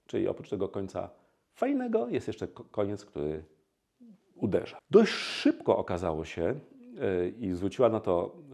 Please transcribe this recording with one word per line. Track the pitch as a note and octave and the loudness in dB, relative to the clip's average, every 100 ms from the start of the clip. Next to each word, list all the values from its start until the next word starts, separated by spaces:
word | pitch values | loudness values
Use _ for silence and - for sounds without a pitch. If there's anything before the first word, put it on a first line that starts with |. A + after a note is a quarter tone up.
| - | -6
Czyli | G#2+ F#2+ | -2 0
oprócz | G2+ - | -2 -6
tego | F#2+ F#2+ | -4 -4
końca | G2+ F#2+ F#2 F#2 - _ _ _ | -4 -6 -6 -8 -10 _ _ _
fajnego | - B3 C#4 B3 A3 A#3+ | -4 0 0 0 -2 0
jest | C#3+ - | -2 -4
jeszcze | G#2 F#2 | -6 -8
ko-, | - - | -10 -12
koniec, | - G2+ G2+ | -2 -2 -2
który | - - D2 D#2 D#2+ _ _ _ _ _ A#3+ G3 _ - | -8 -6 -4 -4 -10 _ _ _ _ _ -20 -20 _ -4
uderza. | - F#3+ - - - | 0 0 -2 -12 6
Dość | F#3+ F#3+ | 6 8
szybko | - - - C#4+ - - G2+ | 2 -6 0 0 2 2 2
okazało | - F2+ F2+ D#2 | 2 -2 0 -2
się, | D#2 - E2 C#3+ - - A#3+ A3+ | -4 -2 -2 -2 -8 -20 -18 -4
e, | A#2 F2+ F2+ | 0 0 0
i | A2 G2+ | -4 -4
zwróciła | F2+ G2 - A#2+ | -2 -2 4 4
na | A2 | 4
to, | G#2 F2 F#2 - D3 | 2 2 0 -6 -14